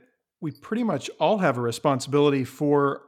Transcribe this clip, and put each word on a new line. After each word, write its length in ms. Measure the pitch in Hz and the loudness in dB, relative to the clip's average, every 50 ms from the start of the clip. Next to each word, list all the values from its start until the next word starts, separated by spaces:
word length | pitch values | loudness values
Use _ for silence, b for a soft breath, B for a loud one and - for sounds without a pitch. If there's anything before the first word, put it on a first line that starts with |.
| _ _ _ _ _ _ _ - | _ _ _ _ _ _ _ -10
we 120 | 185 151 | -10 -10
pretty 320 | 123 - - - 220 233 247 | -10 -10 -8 -6 -4 -2 -2
much 260 | 214 170 131 - - - - | -2 -2 -4 -6 -8 -4 0
all 200 | 160 156 214 196 | 2 2 2 2
have 200 | 185 143 135 123 | 2 0 0 0
a 40 | |
responsibility 840 | 120 117 117 - - 147 135 127 - 135 135 147 147 147 139 135 127 | -2 -4 -4 -2 0 0 0 0 -2 0 2 4 4 4 2 0 -2
for 580 | - - - 151 143 147 143 139 139 139 - - | -6 -6 -4 0 2 2 2 2 0 -2 -4 -6